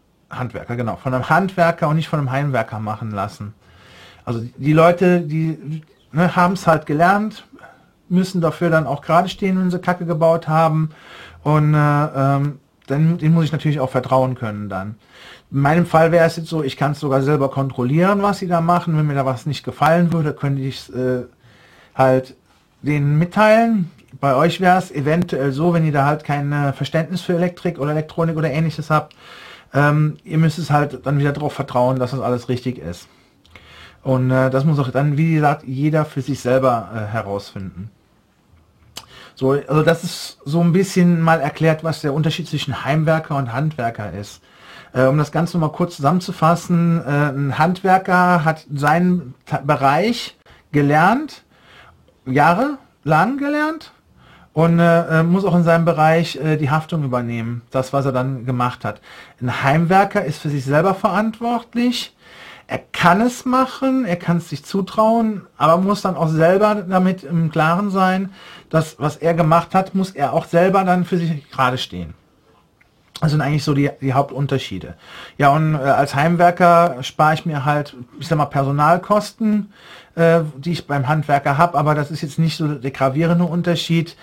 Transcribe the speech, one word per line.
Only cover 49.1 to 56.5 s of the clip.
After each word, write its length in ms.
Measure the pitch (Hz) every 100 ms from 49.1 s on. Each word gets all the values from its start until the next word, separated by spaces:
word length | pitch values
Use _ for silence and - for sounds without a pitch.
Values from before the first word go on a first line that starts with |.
| 180 127 - -
Ta-, 140 | 147
Bereich 760 | 143 139 135 151 214 240 - - _ - _
gelernt, 760 | 147 143 151 180 254 311 - _ _ _ - - _ _ _ 131
jahrelang 1120 | 131 156 180 277 269 _ _ 147 156 208 277
gelernt 520 | 285 294 302 320 - _ _ _ - - _
und, 240 | 151 165 170
äh, 440 | 170 170 165 160
äh, 20 |
muss 220 | 165 190 196
auch 100 | 175
in 80 |
seinem 220 | 165 170 170
Bereich, 500 | 156 156 165 160 -
äh, 220 | 156